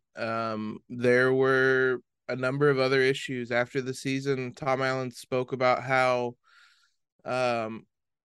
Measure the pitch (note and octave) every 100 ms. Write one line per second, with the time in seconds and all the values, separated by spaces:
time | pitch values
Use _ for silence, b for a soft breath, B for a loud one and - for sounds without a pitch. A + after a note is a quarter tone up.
0 | _ - A2+ A2+ A2+ A2 G#2+ - - B2
1 | A#2+ B2 C3 C3 C3 C3 C3 C3 C3 B2
2 | - _ - B2+ B2+ C#3 D3 C3+ C3 C3+
3 | C3 C#3 - C3 A#2 A#2+ B2 C#3 B2+ B2+
4 | C3+ C3+ C#3 C3+ B2 - D3 C3 C3 C3
5 | B2+ - - B2+ B2 B2+ B2+ B2+ B2 C3
6 | B2+ B2 B2 A#2+ b b b b b b
7 | _ _ - B2+ B2 A#2 A2 A2 - _
8 | _ _